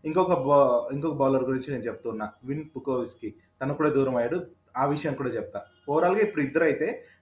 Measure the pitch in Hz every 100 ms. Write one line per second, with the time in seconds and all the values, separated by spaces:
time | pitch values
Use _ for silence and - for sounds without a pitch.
0 | 156 170 180 165 135 143 131 120 - 139
1 | 160 143 135 135 123 131 139 127 113 -
2 | 117 107 107 _ 127 147 156 - 135 127
3 | 113 - 107 - _ _ 135 147 151 135
4 | 135 123 117 175 - _ _ 127 139 147
5 | 160 131 131 110 - 101 - _ - 151
6 | 180 202 208 151 135 156 160 135 175 262
7 | - _